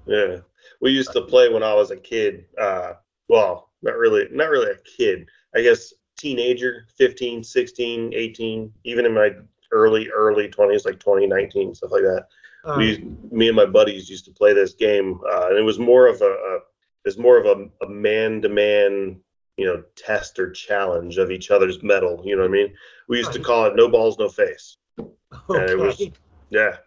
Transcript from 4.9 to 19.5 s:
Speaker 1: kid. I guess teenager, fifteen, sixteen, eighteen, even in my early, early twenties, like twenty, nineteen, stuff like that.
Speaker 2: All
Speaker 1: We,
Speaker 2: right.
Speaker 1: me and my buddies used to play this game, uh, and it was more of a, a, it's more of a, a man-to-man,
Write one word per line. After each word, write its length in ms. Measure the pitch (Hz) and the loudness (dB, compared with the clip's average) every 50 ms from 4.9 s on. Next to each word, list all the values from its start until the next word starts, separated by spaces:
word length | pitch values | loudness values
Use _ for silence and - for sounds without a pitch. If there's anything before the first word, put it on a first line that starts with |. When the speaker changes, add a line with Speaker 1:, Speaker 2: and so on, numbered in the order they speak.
| - - | -6 -2
Speaker 1:
kid. 300 | 123 104 95 85 - - _ _ _ _ - | -2 -2 -2 -2 -8 -16 _ _ _ _ -4
I 60 | 113 | 2
guess 320 | 117 120 117 117 - - - _ _ _ _ - | 4 4 4 2 0 -6 -20 _ _ _ _ -14
teenager, 680 | - 147 131 120 120 123 127 120 123 127 117 117 113 _ _ - | -12 -8 -6 -4 -2 -2 -2 -2 -4 -6 -8 -10 -14 _ _ 0
fifteen, 460 | 135 123 123 - 127 120 117 117 113 | 0 0 0 -2 -8 -8 -8 -10 -12
sixteen, 680 | - - 127 123 120 - - 120 117 117 117 113 117 - | -6 -4 -4 -4 -4 -6 -8 -8 -6 -6 -6 -8 -6 -6
eighteen, 600 | 113 113 113 113 - 113 113 110 110 110 110 110 _ - | -6 -8 -8 -8 -10 -10 -8 -8 -8 -12 -14 -18 _ -14
even 220 | 117 120 117 120 | -6 -2 0 0
in 80 | 117 110 | 2 2
my 180 | 107 107 104 98 95 - _ _ _ _ _ | 2 2 2 0 -4 -12 _ _ _ _ _
early, 380 | - 110 110 110 110 110 110 107 | 0 2 4 4 4 2 0 -4
early 380 | - 107 107 107 104 107 104 98 | -2 0 0 2 2 0 -2 -2
twenties, 360 | - - 104 101 104 104 - | 0 0 2 2 2 0 -2
like 140 | 107 95 - | -4 -8 -4
twenty, 280 | - 101 101 98 101 98 | -2 0 2 2 2 2
nineteen, 460 | 95 98 101 - - 98 95 92 90 | 0 -2 -2 -2 -4 -4 -4 -4 -6
stuff 160 | - - - | -12 -8 -4
like 100 | 101 101 98 | -2 0 2
that. 240 | 95 92 - - - _ _ - - _ _ - | 0 0 -2 -4 -10 _ _ -20 -20 _ _ -12
Speaker 2:
All 120 | - - - | -8 -4 -2
Speaker 1:
We, 180 | 107 110 104 | 0 0 -2
Speaker 2:
right. 360 | - - - - - - - | -4 -8 -14 -18 -18 -16 -8
Speaker 1:
me 160 | - 113 113 117 | -2 0 2 4
and 80 | 113 | 4
my 100 | 110 104 | 4 4
buddies 440 | 98 92 107 107 104 101 95 92 92 | 4 6 4 4 4 0 -6 -12 -16
used 160 | 95 92 - | -20 -20 -20
to 60 | _ | _
play 220 | _ _ 104 104 104 | _ _ 4 4 6
this 200 | 101 98 90 - | 4 4 2 0
game, 460 | - 110 107 104 101 98 95 90 90 95 98 | 0 0 2 2 2 0 -2 -6 -6 -6 -4
uh, 160 | 92 90 90 92 | -4 -2 0 0
and 80 | 95 104 | 0 2
it 60 | 110 | 2
was 160 | 110 104 98 | 0 -2 0
more 280 | 120 120 123 127 127 123 | 2 4 6 8 8 6
of 140 | 110 98 | 4 4
a, 40 | 104 | 0
a, 340 | 98 95 95 95 98 92 87 - _ _ _ _ _ _ _ - | 0 0 -2 -6 -8 -8 -8 -10 _ _ _ _ _ _ _ -8
it's 120 | 101 95 101 | -8 -6 2
more 200 | 120 123 123 - | 4 6 6 6
of 80 | 101 | 6
a, 220 | 104 98 98 98 101 - _ - | 4 2 0 -2 -8 -16 _ -14
a 60 | 95 | -12
man-to-man, 1300 | 104 104 104 107 107 110 110 110 110 107 107 101 104 104 104 104 104 104 101 101 101 98 98 95 92 92 _ _ _ _ _ _ | -8 -4 -2 -2 0 0 -2 -2 -2 -4 -4 -2 0 0 0 2 2 2 2 0 0 -2 -6 -8 -10 -14 _ _ _ _ _ _